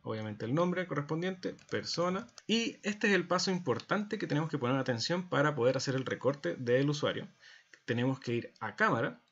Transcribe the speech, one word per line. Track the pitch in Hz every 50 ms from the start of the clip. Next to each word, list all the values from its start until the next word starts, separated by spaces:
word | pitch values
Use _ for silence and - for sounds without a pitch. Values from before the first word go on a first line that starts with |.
obviamente, | - 123 110 107 107 107 104 107 110
el | 110 135
nombre | 165 175 180 175 180 180
correspondiente, | - 143 147 143 - 156 165 175 190 185 185 - - - - - -
persona. | 113 107 104 - - 160 175 180 185 190 - - _ - -
Y | - 214 233 233 214 - - -
este | 202 202 208 -
es | 208 196
el | 180 170
paso | 175 175 180 - 196
importante | 185 165 - 127 113 117 - - 170 208 208 208 220
que | 202 170
tenemos | 156 151 147 156 151
que | 151
poner | - 120 120 135
atención | 135 127 131 120 110 - - 170 185 180 -
para | - 139 143 151 147
poder | 131 117 131 131
hacer | 131 - 139 127
el | 131 127
recorte | - 107 - - 135 143 - - 175 -
del | - 127 120 123 131 143 147
usuario. | 143 147 135 101 90 - - - - _ - - - - _ _ - _ _
Tenemos | - 117 117 123 131 131 -
que | - 123 120
ir | 117 113 - - _
a | 110 104 104
cámara | - 214 214 143 113 135 - - - _ _